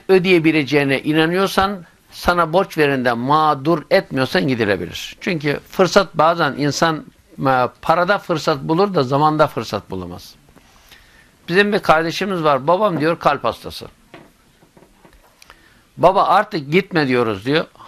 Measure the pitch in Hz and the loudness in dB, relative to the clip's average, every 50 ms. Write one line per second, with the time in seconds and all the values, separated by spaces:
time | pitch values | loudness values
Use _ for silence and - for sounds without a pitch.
0 | - - 190 185 170 190 180 170 151 160 156 156 143 123 147 143 143 139 135 - | 0 2 2 4 4 4 2 4 4 4 2 2 0 0 0 0 2 2 0 -2
1 | - 139 151 160 160 165 175 185 196 185 - 208 190 196 202 180 170 - _ _ | 0 0 0 2 2 2 0 0 -2 0 0 0 -2 -2 -2 -6 -12 -18 _ _
2 | _ _ - - - 180 175 175 170 156 156 185 196 - - 160 147 139 139 131 | _ _ -18 -6 -2 0 2 2 0 2 2 0 0 0 0 0 2 2 2 2
3 | 120 123 120 117 123 135 147 156 156 151 147 139 131 156 170 151 139 - 170 196 | 0 0 0 0 0 0 2 2 2 2 0 0 0 -2 -2 -2 0 0 0 0
4 | 175 - 147 135 131 - - 185 180 139 127 113 113 101 98 87 87 80 - - | 0 0 -4 -4 -2 -2 -2 -2 0 0 0 0 0 0 0 -2 -4 -8 -10 -12
5 | - - - - - 220 180 151 143 147 139 - - - - - 185 175 - 208 | -14 -14 -14 -10 -6 -4 -4 -2 -2 -4 -4 -4 -8 -6 -2 0 0 2 4 2
6 | 185 - - 156 151 165 170 170 160 139 120 - 147 147 139 - 170 165 156 147 | 2 2 2 2 2 2 2 2 0 -2 -2 -2 -2 -2 0 0 0 0 0 -2
7 | - - - _ _ _ - - 151 135 131 127 123 113 - _ - - 165 175 | -8 -14 -20 _ _ _ -10 -4 0 0 2 2 2 0 -4 _ -2 0 0 2
8 | 175 175 208 190 - - 175 151 - 170 156 135 147 151 160 170 202 208 185 165 | 2 0 0 -2 -2 -4 -4 -2 -2 -2 -2 -2 -2 -2 0 0 0 0 0 -2
9 | 135 123 139 139 156 156 156 151 151 143 - 127 110 - 110 101 - - 95 92 | -2 0 0 2 2 2 2 2 0 0 0 -4 -8 -6 -6 -8 -8 -8 -10 -10
10 | 90 87 87 90 - - - _ _ _ _ - - _ _ _ _ - - - | -10 -10 -14 -16 -18 -20 -20 _ _ _ _ -20 -20 _ _ _ _ -20 -20 -20
11 | _ _ _ - _ _ _ _ _ - 170 190 202 208 208 185 - - 156 160 | _ _ _ -20 _ _ _ _ _ -2 2 2 2 2 0 0 2 2 2 2
12 | 165 165 151 - 185 208 190 170 156 151 139 127 131 156 175 185 214 202 170 143 | 2 -2 -4 -4 -4 -4 -2 -2 0 0 0 0 2 0 0 2 2 0 0 0
13 | 147 160 170 165 - 165 143 127 - 117 - - - 85 - - - - - _ | -2 -2 -2 0 0 0 0 0 -2 -4 -4 -6 -8 -16 -14 -14 -16 -18 -20 _
14 | _ _ - - - _ _ _ _ _ _ _ _ _ _ _ - _ _ _ | _ _ -20 -20 -20 _ _ _ _ _ _ _ _ _ _ _ -20 _ _ _
15 | - - _ _ _ _ _ _ _ - - _ _ _ _ _ _ _ _ 131 | -20 -20 _ _ _ _ _ _ _ -20 -20 _ _ _ _ _ _ _ _ 2
16 | 143 175 190 202 151 139 170 196 208 - - 165 135 139 156 190 190 - 180 160 | 2 2 4 2 2 2 2 0 0 -2 -6 -10 -6 -2 0 0 0 0 -2 -2
17 | 147 127 127 123 120 113 104 95 101 131 147 165 190 - _ - - | 0 0 0 0 0 -2 -4 -4 -4 -2 -2 -2 -2 -6 _ -20 -20